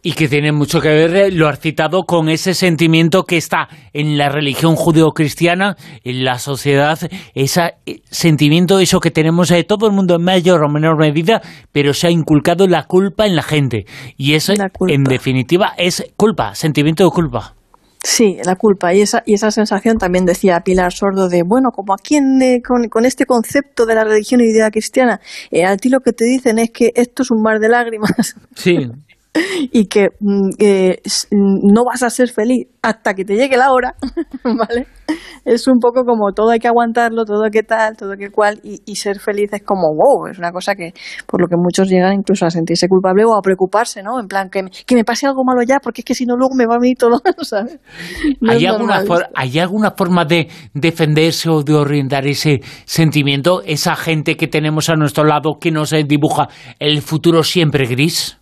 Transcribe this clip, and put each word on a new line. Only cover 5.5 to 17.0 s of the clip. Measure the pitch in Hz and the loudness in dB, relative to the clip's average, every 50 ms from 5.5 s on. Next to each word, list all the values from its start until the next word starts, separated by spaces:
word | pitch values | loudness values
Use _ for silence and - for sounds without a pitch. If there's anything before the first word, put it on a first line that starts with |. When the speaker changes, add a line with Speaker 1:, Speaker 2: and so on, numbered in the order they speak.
| 175 185 196 202 185 _ - - - 117 _ | 0 0 -2 -4 -4 _ -14 -20 -20 -14 _
Speaker 1:
en | 123 127 127 131 | -8 -6 -2 -2
la | 131 123 123 | -2 -2 -4
sociedad, | - 143 139 123 - 143 139 139 143 151 160 156 175 156 185 190 - - _ | -6 -8 -8 -4 0 0 2 2 2 0 -2 -4 -6 -12 -12 -14 -18 -12 _
ese, | 131 135 139 - 180 170 170 - _ _ | -4 -4 0 0 0 -2 -2 -6 _ _
eh, | - - - _ _ | -14 -14 -14 _ _
sentimiento, | - - - 170 156 139 151 147 151 170 185 165 196 190 | -8 0 2 2 2 4 4 2 4 2 2 2 2 2
eso | 185 - 190 175 | 2 2 0 0
que | - 165 | 0 0
tenemos, | - 160 156 160 165 175 180 - | 0 0 0 2 2 0 2 2
eh, | 180 175 165 | 2 0 2
todo | - 208 202 226 | 0 -2 0 0
el | 220 202 | 0 2
mundo | 196 196 175 175 | 2 2 2 2
en | 170 170 | 2 2
mayor | 185 190 185 156 185 180 160 151 | 2 0 2 2 2 2 4 2
o | 147 | 0
menor | 147 151 156 165 160 | 0 0 0 0 2
medida, | 147 156 151 143 160 165 185 226 208 - - - - - _ | 2 2 2 0 0 0 0 0 0 -2 -10 -20 -20 -20 _
pero | _ 143 139 143 135 | _ 0 0 0 0
se | - - | 0 0
ha | 170 | 0
inculcado | 170 165 151 - 156 147 135 175 175 170 196 | 0 0 2 2 2 2 2 2 2 2 2
la | 185 175 156 - | 2 2 0 -2
culpa | _ 180 185 196 202 - - 214 | _ 2 2 2 2 -2 -2 0
en | 208 180 | 0 0
la | 151 - | -2 -2
gente. | - 151 151 139 123 117 107 95 - - - - - _ | -2 -2 0 0 0 -4 -6 -8 -10 -20 -20 -20 -20 _
Y | - 135 139 151 | -4 -2 0 0
eso, | 156 - - 196 | 0 0 0 0
Speaker 2:
La | 202 196 185 | 0 -2 -6
culpa. | _ - 185 180 147 | _ -4 -2 0 2
Speaker 1:
en | 139 139 | 2 2
definitiva, | 131 131 127 - 135 127 131 120 - 165 180 208 180 - | 2 0 0 -2 -2 -2 -2 0 0 0 0 0 -2 -2
es | - 175 180 - - - - _ | -2 -2 -2 -2 -4 -10 -12 _
culpa, | - 208 220 175 - 117 104 98 | 0 0 0 2 -2 -6 -6 -6
sentimiento | - - 156 135 147 143 156 160 151 | -4 -4 -2 0 2 0 0 2 2